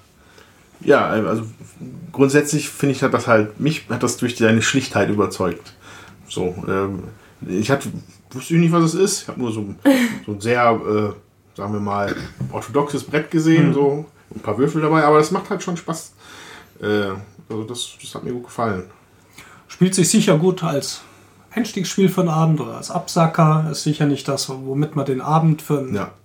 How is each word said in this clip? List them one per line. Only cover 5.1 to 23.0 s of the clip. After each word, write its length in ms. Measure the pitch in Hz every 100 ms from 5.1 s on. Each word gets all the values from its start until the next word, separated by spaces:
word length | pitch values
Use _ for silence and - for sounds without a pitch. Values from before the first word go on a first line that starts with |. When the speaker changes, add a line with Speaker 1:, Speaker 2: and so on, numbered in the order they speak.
Speaker 1:
überzeugt. 600 | 104 98 - 92 - - - - - - - -
So, 260 | - 90 90 -
ähm, 380 | 95 98 95 - - - - -
ich 240 | 92 110
hatte, 180 | 135 - - - - _
wusste 220 | 131 -
nicht, 180 | 165 165
was 120 | 170
es 100 | 160
ist. 280 | 175 196 -
Ich 60 | -
hab 80 | -
nur 140 | 123
so, 220 | 110 101 -
Speaker 2:
<laughs> 420 | 277 262 240 214 -
Speaker 1:
so 60 |
ein 80 | 101
sehr, 300 | 110 123 127
äh, 840 | 110 95 107 104 - _ _ _ -
sagen 160 | 101
wir 80 | 107
mal, 340 | 101 101 101 - - - -
orthodoxes 520 | 104 - 131 147 139
Brett 260 | - 151 156
gesehen, 380 | 165 160 160 139
Speaker 3:
Mhm. 60 |
Speaker 1:
so 300 | 139 143 147 160 _ _
ein 60 | 110
paar 180 | 107 104
Würfel 240 | 139 160
dabei, 220 | 151 160
aber 140 | 147 151
das 120 | 151
macht 200 | 185 -
halt 120 | 202
schon 140 | 185 175
Spaß. 380 | - 160 - _ - - - - - -
Äh, 300 | 104 104 101 98 - - -
also 140 | 110 113
das, 220 | 120 - -
das 140 | -
hat 100 | -
mir 80 | -
gut 120 | 123
gefallen. 460 | 120 - 113 95 - - _ _ _ - - - -
Speaker 3:
Spielt 260 | - 185
sich 160 | 185 160
sicher 260 | 220 196 156
gut 260 | 185 180
als 380 | 165 139 - - - - - _ _
Einstiegsspiel 540 | - 254 202 170 - 190
für 140 | -
den 80 | 170
Abend 300 | 160 165 147
oder 160 | 117 117
als 120 | -
Absacker. 800 | 175